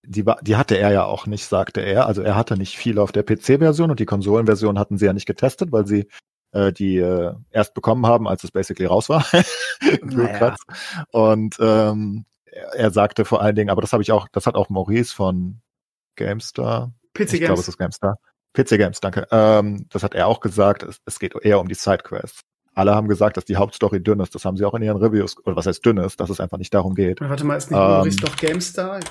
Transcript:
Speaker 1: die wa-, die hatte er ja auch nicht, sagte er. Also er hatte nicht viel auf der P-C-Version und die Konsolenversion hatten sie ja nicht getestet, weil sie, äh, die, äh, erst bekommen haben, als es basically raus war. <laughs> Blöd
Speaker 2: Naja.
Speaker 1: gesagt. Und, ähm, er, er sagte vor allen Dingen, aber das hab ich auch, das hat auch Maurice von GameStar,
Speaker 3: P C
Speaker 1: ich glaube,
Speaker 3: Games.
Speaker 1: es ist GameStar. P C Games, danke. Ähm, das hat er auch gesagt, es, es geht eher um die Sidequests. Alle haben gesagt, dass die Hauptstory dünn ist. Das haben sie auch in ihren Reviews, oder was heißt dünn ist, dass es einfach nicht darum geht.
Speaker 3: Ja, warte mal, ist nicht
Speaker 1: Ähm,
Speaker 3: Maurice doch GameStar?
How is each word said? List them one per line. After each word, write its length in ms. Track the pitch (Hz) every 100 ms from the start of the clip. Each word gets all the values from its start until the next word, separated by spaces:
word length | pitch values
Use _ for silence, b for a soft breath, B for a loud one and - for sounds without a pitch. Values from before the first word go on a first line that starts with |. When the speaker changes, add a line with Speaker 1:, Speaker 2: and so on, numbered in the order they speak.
Speaker 1:
die 220 | - 98 101
wa-, 120 | 110
die 140 | - 107
hatte 200 | - 101
er 160 | 101
ja 120 | 98
auch 220 | 98 - -
nicht, 200 | 104 -
sagte 340 | 95 98 -
er. 260 | 98 98 131
Also 140 | 101
er 160 | 101 101
hatte 220 | 117 101
nicht 180 | 95 -
viel 220 | 123 104
auf 120 | 101
der 120 | 101
P-C-Version 680 | 104 110 - 139 160 151 165
und 100 | 135
die 60 | 110
Konsolenversion 720 | 101 98 110 113 104 104 101
hatten 200 | 104 98
sie 80 | 101
ja 80 |
nicht 120 | 98 -
getestet, 460 | 101 135 - 180
weil 140 | 120 101
sie, 220 | 104 101 B - _ _
äh, 200 | 101 98
die, 260 | 87 98 92
äh, 340 | 90 90 85 - -
erst 220 | 110 104
bekommen 320 | - - 117 113
haben, 220 | 120 104
als 160 | 95
es 60 | 87
basically 360 | 95 95 101 90
raus 220 | 92 -
war. 160 | 156 -
<laughs> 480 | 175 180 - - - 277 -
Blöd 20 | -
Speaker 2:
Naja. 180 | 131 120
Speaker 1:
gesagt. 280 | 104 117 - - B B 180 151
Und, 460 | 117 110 110 110 -
ähm, 640 | 110 110 107 107 107 101 - _
er, 300 | _ - -
er 160 | 131 110
sagte 340 | 95 104 -
vor 160 | 110 113
allen 140 | 104 104
Dingen, 140 | 104
aber 100 | 92
das 120 | 101
hab 60 | 113
ich 100 | 104
auch, 160 | 107 -
das 160 | - 110
hat 100 | 110
auch 120 | 98
Maurice 460 | 95 92 110 120
von 460 | - 95 92 90 110 _ _ _ _ _ -
GameStar, 760 | 107 104 - - 117 117 123 - _
Speaker 3:
P 120 | - 208
C 100 | 170
Speaker 1:
ich 40 |
glaube, 120 | 165
Speaker 3:
Games. 60 | 90
Speaker 1:
es 80 | 90
ist 100 | -
GameStar. 400 | 90 - 98 104 _ _ _
P 100 | -
C 120 | 110 107
Games, 220 | 98 98
danke. 260 | 98 95 -
Ähm, 560 | 110 110 107 104 101 90
das 120 | 98
hat 120 | 98
er 120 | 95 90
auch 140 | 113
gesagt, 420 | 110 92 101 101
es, 160 | - - -
es 120 | -
geht 140 | 95 -
eher 180 | 107 101
um 80 | 92
die 60 | 92
Sidequests. 640 | - 95 - - - - _ _ _ -
Alle 160 | 98 104
haben 100 | 107
gesagt, 300 | 98 104 98
dass 80 |
die 100 | -
Hauptstory 480 | 95 98 - 107 101
dünn 160 | 87 104
ist. 160 | 92
Das 100 | -
haben 120 | 95 95
sie 80 |
auch 100 | 101
in 80 | 117
ihren 140 | 110 101
Reviews, 400 | 110 107 95 - -
oder 80 |
was 120 | 85 90
heißt 180 | 90 120
dünn 100 | 104
ist, 220 | 92 -
dass 100 | 90
es 120 | 92
einfach 180 | 95 90
nicht 160 | 92
darum 220 | 101 92 95
geht. 240 | 92 92
Speaker 3:
Ja, 100 | 143
warte 140 | 139
mal, 100 | 147 143
ist 140 | -
nicht 80 | 98
Speaker 1:
Ähm, 60 | 190
Speaker 3:
Maurice 300 | 196 - -
doch 200 | 143 -
GameStar? 640 | 160 165 175 - 185 196 170